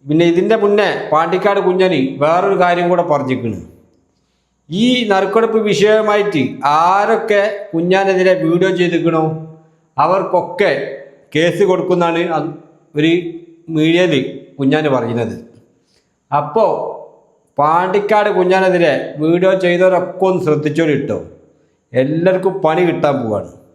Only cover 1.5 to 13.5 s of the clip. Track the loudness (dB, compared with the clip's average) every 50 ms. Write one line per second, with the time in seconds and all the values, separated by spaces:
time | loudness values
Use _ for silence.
1.5 | 0 2 0 0 2 2 2 2 2 0 -2 -2 -2 -2 0 2 2 2 2 0
2.5 | 2 2 2 2 2 0 0 0 0 0 2 0 -2 -2 0 -2 -4 -4 -4 -6
3.5 | -8 -8 -12 -18 -20 -20 _ _ _ _ _ _ _ _ _ _ _ _ _ _
4.5 | _ _ _ -8 -2 0 0 2 2 0 0 0 0 0 0 0 0 2 2 2
5.5 | 2 2 0 0 2 2 4 4 4 2 2 2 0 0 0 0 0 0 -2 -2
6.5 | -4 -2 0 0 2 2 2 2 2 2 2 0 0 -2 0 0 0 2 2 0
7.5 | -4 -8 -12 -6 -4 -2 0 2 2 2 2 2 2 2 4 2 2 2 2 0
8.5 | 2 2 2 0 2 0 0 0 0 0 0 0 0 0 0 -2 -4 -6 -12 -16
9.5 | -20 -20 _ _ _ _ _ _ _ -2 0 2 2 0 0 0 -2 -2 -2 -2
10.5 | -2 0 0 0 0 -2 -6 -10 -12 -14 -18 -20 -20 _ _ _ -2 0 0 0
11.5 | 2 0 0 2 2 0 0 -2 0 0 0 0 0 -2 -2 -2 -4 -4 -4 -6
12.5 | -10 -14 -20 -20 _ _ _ _ -4 -2 0 2 0 0 -2 -6 -12 -14 -18 -20